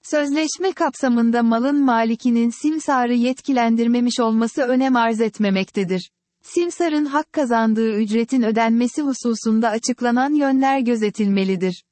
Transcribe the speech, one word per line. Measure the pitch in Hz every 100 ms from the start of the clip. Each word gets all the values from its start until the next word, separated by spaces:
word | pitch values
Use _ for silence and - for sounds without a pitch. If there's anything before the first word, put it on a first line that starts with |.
| -
Sözleşme | 302 285 294 311 - 381
kapsamında | - 330 - 262 233 233 240
malın | 233 226 262 294
malikinin | 269 226 226 226 254 233 233
simsarı | - 302 311 - 262 240
yetkilendirmemiş | 247 240 262 - 254 233 226 233 240 240 247
olması | 226 220 226 -
önem | 247 254 262 254
arz | 226 220
etmemektedir. | 226 - 202 190 190 208 185 185 - _ _ _
Simsarın | - - 349 - 339 302
hak | 294 277 311
kazandığı | - 262 233 226 220 226
ücretin | 208 220 220 233 262
ödenmesi | 226 226 226 233 240 -
hususunda | 285 254 240 226 226 220 233
açıklanan | 220 - 240 240 240 277
yönler | 294 277 269 269 277
gözetilmelidir. | 240 233 208 - 202 196 190 190 185 180 _